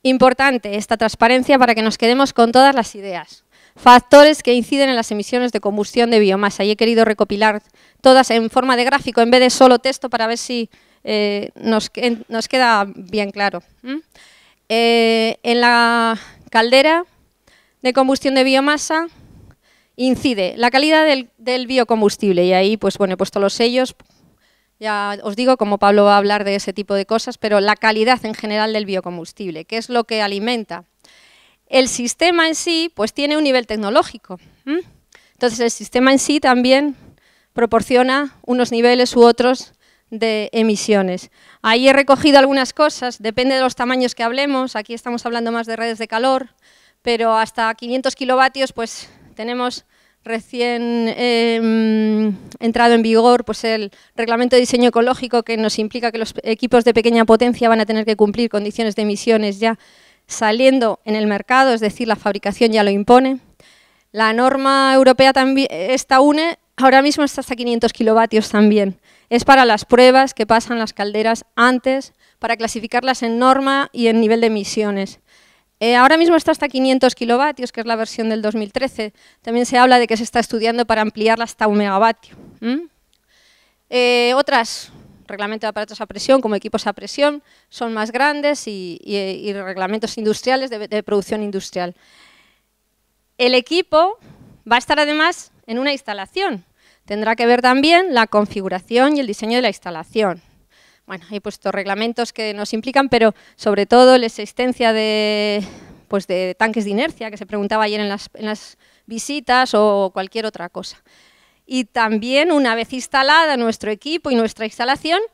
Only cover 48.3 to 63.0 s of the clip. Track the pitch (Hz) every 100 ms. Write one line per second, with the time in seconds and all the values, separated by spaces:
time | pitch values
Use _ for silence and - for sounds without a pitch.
48.3 | 254 262 269 262 - 226 - - _ _
49.3 | - 220 247 247 - _ _ _ _ -
50.3 | 226 - 247 240 240 233 233 226 - 247
51.3 | 233 233 226 226 226 220 220 220 214 214
52.3 | 190 - - 233 226 240 233 220 226 240
53.3 | 240 240 214 226 220 202 _ _ - 226
54.3 | 233 247 247 247 240 247 233 233 254 247
55.3 | 240 226 226 220 214 214 247 233 226 220
56.3 | - - 226 247 247 233 220 226 233 220
57.3 | 220 240 233 233 226 214 220 220 208 208
58.3 | 202 233 208 208 220 220 202 208 202 -
59.3 | 220 208 196 226 220 _ _ _ _ _
60.3 | - 220 226 262 262 226 190 - 214 214
61.3 | 202 - 254 269 226 214 - 233 208 208
62.3 | 196 202 196 233 220 202 202